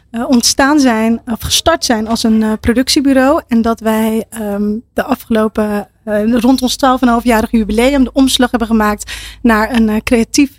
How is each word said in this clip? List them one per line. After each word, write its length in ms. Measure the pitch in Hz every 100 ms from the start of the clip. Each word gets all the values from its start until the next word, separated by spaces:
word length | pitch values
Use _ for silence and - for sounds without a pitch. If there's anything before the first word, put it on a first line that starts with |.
| _
eh, 180 | 233 247
ontstaan 520 | 247 - - 269 302
zijn, 400 | 262 220 226 226 -
of 140 | 220
gestart 440 | - - - 226
zijn 240 | - 214 214
als 140 | 226
een, 200 | 226 220
eh, 100 | 214 214
productiebureau. 840 | - 226 262 311 269 262 262 311 -
En 140 | 233
dat 180 | 226 226
wij, 440 | 220 220 220 220 -
ehm, 320 | 226 208 202 208 214 -
de 80 | -
afgelopen, 840 | - 254 - 220 220 220 208 208 202 _
eh, 280 | 220 208 214 240
rond 220 | 233 262
ons 140 | 247 -
twaalf 240 | 269 254
en 60 | 247
een 60 |
half-jarig 380 | 233 233 220 226
jubileum 540 | 233 208 214 254 285
de 80 | 247
omslag 380 | 277 262 - 247
hebben 180 | 240 226
gemaakt 440 | 226 208 208 - - - -
naar 320 | 233 214 220
een, 140 | 240 220
eh, 80 | 214
creatief, 460 | - 240 220 - 277